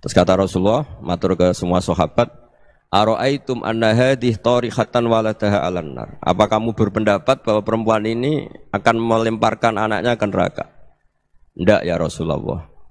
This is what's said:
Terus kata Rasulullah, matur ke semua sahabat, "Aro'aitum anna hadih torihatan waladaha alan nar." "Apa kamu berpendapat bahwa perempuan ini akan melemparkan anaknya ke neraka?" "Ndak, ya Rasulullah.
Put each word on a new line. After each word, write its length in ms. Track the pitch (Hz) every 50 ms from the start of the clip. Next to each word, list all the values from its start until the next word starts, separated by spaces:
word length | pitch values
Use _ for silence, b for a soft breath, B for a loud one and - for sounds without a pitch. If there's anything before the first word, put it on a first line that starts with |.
Terus 80 | - -
kata 320 | - 90 90 90 92 95
Rasulullah, 440 | 98 90 - 95 92 101 113 139 147 - - - -
matur 320 | - 90 85 - 92 92 87
ke 160 | 90 90 90
semua 240 | - - 87 87 90
sahabat, 480 | - - 85 85 85 78 - - 120 - - - - b b b b b b b b b
"Aro'aitum 720 | - 98 107 110 113 - 120 135 143 139 - - 127 120
anna 320 | - - 113 113 113 110 107
hadih 400 | 117 127 131 139 123 117 123 113 101
torihatan 640 | - 117 123 123 120 117 117 - 113 - - 123 120
waladaha 560 | 117 113 113 110 107 107 - - 104 104 101
alan 320 | 65 87 90 90 82 73 65
nar." 140 | 62 55 - - -
"Apa 320 | - - 92 95 107 101
kamu 240 | 110 107 110 117 110
berpendapat 720 | - 110 101 95 107 110 104 101 95 - - 135 131 -
bahwa 160 | - 107 107
perempuan 400 | 101 107 110 113 113 110 110 110 104 110
ini 400 | 113 117 123 143 156 143 - - - - - - -
akan 240 | 104 - 117 113 113
melemparkan 800 | 117 117 113 113 113 113 113 107 113 110 104 - - 117 110 101
anaknya 400 | 110 107 110 95 92 123 120 110
ke 80 | 107
neraka?" 400 | 104 98 95 90 92 - - - - _ - - - _ _ _ _ _ _ _ _ _ - _ _ _
"Ndak, 320 | - 87 92 104 92 -
ya 80 | 87 85
Rasulullah. 800 | 85 82 80 - - 82 80 73 69 - - - 80 - - _ - - -